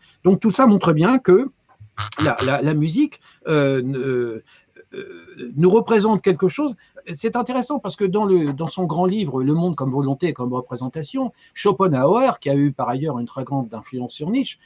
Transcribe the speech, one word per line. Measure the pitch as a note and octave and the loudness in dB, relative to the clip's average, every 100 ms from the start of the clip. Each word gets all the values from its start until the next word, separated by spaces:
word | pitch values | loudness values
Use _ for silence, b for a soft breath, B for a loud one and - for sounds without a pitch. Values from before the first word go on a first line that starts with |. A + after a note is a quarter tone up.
| b b | b b
Donc | F3+ F#3+ | 2 4
tout | A3 | 2
ça | F#3 C4 | 4 6
montre | G3+ F3 | 6 4
bien | D3+ F3+ C4 | 4 4 4
que | - F#3 C4+ _ _ _ - - G#2+ - | 6 4 4 _ _ _ -18 -10 -8 -2
la, | D3+ - | -2 0
la, | C3 C#3+ | -2 0
la | C#3+ | 0
musique, | D3+ D#3+ F#3 D4 - b b - | 0 0 0 0 -2 b b -2
euh, | D3+ C#3 C3+ | 0 2 0
ne, | B2+ C3+ C3+ B2 A#2+ A2 - b b - - | -2 -4 -2 -2 -4 -8 -14 b b -20 -18
euh, | - - - - - B2 C3 | -16 -16 -18 -20 -16 -10 2
nous | F3+ | 4
représente | A3 A3+ A3 G#3+ G3+ | 4 4 2 2 2
quelque | - F3+ F#3+ | 0 2 0
chose. | - D4 G#3+ b b - | 0 -4 -6 b b -16
C'est | D#3+ A3+ A#3+ | -6 -4 -4
intéressant | B3 B3+ - C#4+ | -4 -4 -4 -6
parce | G3 - | -6 -4
que | |
dans | G3 G3+ G#3 | -2 0 2
le, | F3+ D3 | 2 2
dans | C3+ D#3+ | -4 -6
son | - F3 | -4 -4
grand | D#3+ F#3 | 0 0
livre, | G#3+ E3+ C3 | 0 -2 -2
Le | C3 | 0
monde | D#3+ F3+ D3 | 2 0 -2
comme | C3+ | -4
volonté | C3 C#3 C#3 F3 | -2 -2 -2 -4
et | |
comme | C#3 B2 | -4 -4
représentation, | B2+ B2 B2 B2+ D#3+ D3 C4+ B3+ b b | -6 -6 -8 -8 -8 -8 -6 -6 b b
Schopenhauer, | - G#3 F#3+ F#3+ C3+ C#3+ A3 C4+ - | -4 -2 0 2 2 2 4 2 0
qui | C#3+ | -2
a | C#3 | 0
eu | C#3+ | 0
par | C3+ A#2+ | -2 -4
ailleurs | B2+ D#3 B2 | -4 -4 -6
une | A#2+ | -8
très | C3+ | -10
grande | B2 C#3 A#2 | -6 -6 -6
influence | A2 - B2+ B2 | -10 -12 -10 -10
sur | - D3+ | -10 -4
Nietzsche, | B3+ A#3+ - | -4 -4 -8